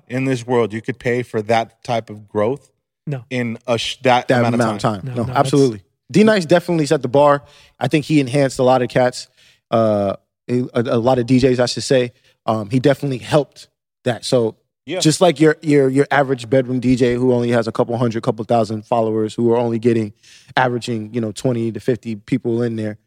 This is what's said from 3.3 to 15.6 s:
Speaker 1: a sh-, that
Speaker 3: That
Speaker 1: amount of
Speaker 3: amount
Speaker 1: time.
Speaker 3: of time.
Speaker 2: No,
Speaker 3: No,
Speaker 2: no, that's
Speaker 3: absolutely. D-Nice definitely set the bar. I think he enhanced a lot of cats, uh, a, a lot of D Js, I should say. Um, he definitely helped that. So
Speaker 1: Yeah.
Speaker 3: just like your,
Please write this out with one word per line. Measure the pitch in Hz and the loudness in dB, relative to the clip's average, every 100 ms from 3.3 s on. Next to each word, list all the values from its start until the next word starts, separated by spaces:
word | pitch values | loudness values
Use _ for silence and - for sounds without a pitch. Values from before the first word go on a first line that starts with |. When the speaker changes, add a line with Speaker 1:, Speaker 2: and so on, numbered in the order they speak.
| 127 120 113 - | -6 -6 -6 -4
Speaker 1:
a | 113 | -4
sh-, | - - | -4 -2
that | 131 123 - | 2 4 2
Speaker 3:
That | 123 | 2
Speaker 1:
amount | 120 | 2
of | 120 | 0
Speaker 3:
amount | 113 104 | -2 -2
Speaker 1:
time. | 117 101 | -4 -4
Speaker 3:
of | |
time. | 127 | -6
Speaker 2:
No, | |
Speaker 3:
No, | 123 | -6
Speaker 2:
no, | 123 | -2
that's | 131 | -2
Speaker 3:
absolutely. | 139 143 135 107 - _ - | 0 2 2 0 -12 _ -2
D-Nice | 143 220 214 156 | 4 4 4 2
definitely | 175 175 170 143 | 2 2 -2 0
set | 156 | 0
the | 127 | 2
bar. | 139 147 143 - - _ _ | 4 4 2 -2 -20 _ _
I | 131 | -2
think | 156 | -2
he | 139 151 | 2 0
enhanced | 131 143 135 127 | 2 0 0 2
a | |
lot | 127 127 | 2 4
of | 120 | 2
cats, | 135 123 - - _ _ _ _ | 0 0 -2 -12 _ _ _ _
uh, | 113 110 104 98 - _ _ - | 0 2 2 0 -4 _ _ -4
a, | 123 123 | -4 -2
a | 127 117 127 | -4 -2 0
lot | 117 127 | 2 2
of | 117 | 2
D | 127 | 2
Js, | 131 123 | 4 2
I | 123 | 0
should | - | -4
say. | - 135 123 - _ _ - | 0 0 0 -8 _ _ -4
Um, | 110 98 | -4 -2
he | 127 | 0
definitely | 143 131 143 127 | 2 0 -2 -8
helped | 104 151 139 - - _ _ _ | 0 0 0 -8 -20 _ _ _
that. | 127 107 | -6 -6
So | - 131 113 - _ _ - | 0 0 0 -4 _ _ -10
Speaker 1:
Yeah. | 180 | 0
Speaker 3:
just | 156 147 | 0 4
like | 180 139 | 2 4
your, | 156 151 | 2 2